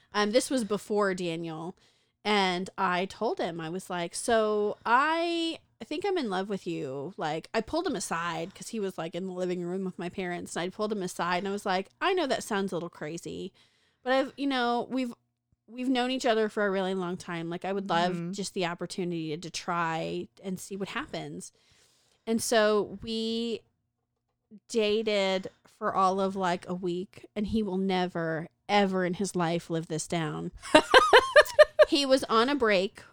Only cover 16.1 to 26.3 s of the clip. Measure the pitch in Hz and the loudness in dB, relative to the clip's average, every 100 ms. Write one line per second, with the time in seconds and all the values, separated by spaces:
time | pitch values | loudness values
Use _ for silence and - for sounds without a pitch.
16.1 | 262 247 220 214 220 208 190 185 190 175 | 0 2 2 2 0 0 0 0 -2 -4
17.1 | 185 - 170 165 170 180 202 196 170 180 | -6 -8 -8 -6 -6 -4 -4 0 2 2
18.1 | 180 170 196 185 202 170 180 175 - 175 | -2 -6 -6 -6 -4 -4 -4 -8 -4 -4
19.1 | 170 160 156 170 - - 170 165 160 170 | -4 -4 -6 -8 -8 -4 -2 0 -2 -4
20.1 | 175 - _ 196 185 - 196 190 233 - | -6 -8 _ -8 -8 -8 -8 -6 -6 -8
21.1 | 170 151 170 - _ _ _ _ _ _ | -10 -10 -12 -16 _ _ _ _ _ _
22.1 | _ - 233 - 226 214 214 - 196 233 | _ -4 -2 2 4 4 4 0 -6 -6
23.1 | 226 226 226 233 226 _ _ _ _ _ | -4 -2 -2 -4 -6 _ _ _ _ _
24.1 | _ _ _ _ 208 - 233 208 214 220 | _ _ _ _ -20 -4 0 2 2 2
25.1 | 208 190 190 190 - - - 214 - 190 | 2 2 0 -4 -14 -20 -6 -2 2 2
26.1 | 190 190 | 4 0